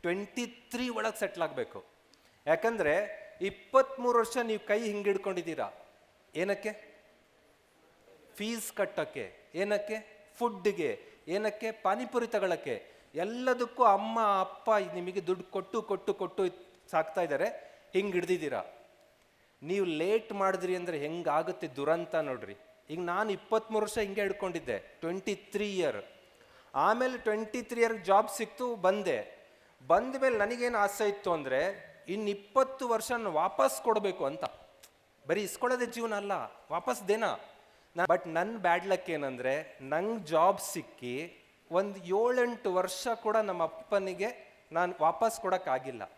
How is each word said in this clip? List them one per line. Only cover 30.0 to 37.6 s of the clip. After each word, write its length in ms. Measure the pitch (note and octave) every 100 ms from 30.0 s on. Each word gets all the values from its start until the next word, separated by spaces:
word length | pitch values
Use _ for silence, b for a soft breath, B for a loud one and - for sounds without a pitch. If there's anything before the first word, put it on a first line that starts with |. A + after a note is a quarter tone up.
| B3+ C4
ಮೇಲೆ 160 | C4 A3+
ನನಗೇನು 400 | G#3 A#3+ A#3+ A#3+
ಆಸೆ 320 | G3+ - G#3+
ಇತ್ತು 240 | G3+ F#3
ಅಂದ್ರೆ, 560 | E3 C3+ C3 E3+ G3 - - -
ಇನ್ 220 | G3 G#3+
ಇಪ್ಪತ್ತು 580 | G3+ - C4+ C4 C4 B3+
ವರ್ಷ 240 | A3+ A3
ನಾನು 200 | A#3+ G#3+
ವಾಪಸ್ 500 | D3+ F3+ - C4+ C4
ಕೊಡ್ಬೇಕು 440 | A#3+ A3 G3+ - C#3
ಅಂತ. 180 | E3 - - - - - _ _ _ C3
ಬರೀ 160 | F3+
ಇಸ್ಕೊಳ್ಳೋದೇ 420 | G3 - B3 B3 A#3+
ಜೀವನ 300 | A3+ A#3 G#3
ಅಲ್ಲ, 160 | G3+ F3+ A2+ - -
ವಾಪಸ್ 360 | E3 G#3 B3 F#3+
ದೇನ. 160 | G#3+ G#3 A2 - -